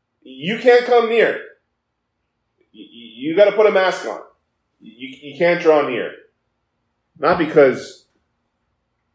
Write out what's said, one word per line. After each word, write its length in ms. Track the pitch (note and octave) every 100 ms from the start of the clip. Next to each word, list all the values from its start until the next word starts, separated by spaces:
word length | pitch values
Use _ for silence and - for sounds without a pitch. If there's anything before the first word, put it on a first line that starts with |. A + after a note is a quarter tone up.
| _ _
You 360 | - C3 D#3 A#3
can't 280 | B3 A#3+ A#3+
come 220 | A#3+ A3+
near. 320 | A#3 E3 - - _ _ _ _ _ _ _ _ _ _ _ _
You, 580 | G#2 G#2 A#2 A#2 A2 C#3+
you 60 | E3
gotta 160 | G3+
put 140 | G3+ G#3+
a 40 |
mask 340 | G3 F#3 F3 A#2
on. 140 | G2 - _ _ _ _ _
You, 360 | - A2+ C3 C3
you 160 | D3 C3+
can't 240 | F3 E3+
draw 260 | D#3+ D3+ C3+
near." 240 | A#2 E2+ - _ _ _ _ _ _ _ _ _ _
Not 200 | C#3+ -
because 680 | D#3+ D#3 C#3 A#2+ - - _ _ _ _ _ _ _ _ _ _ _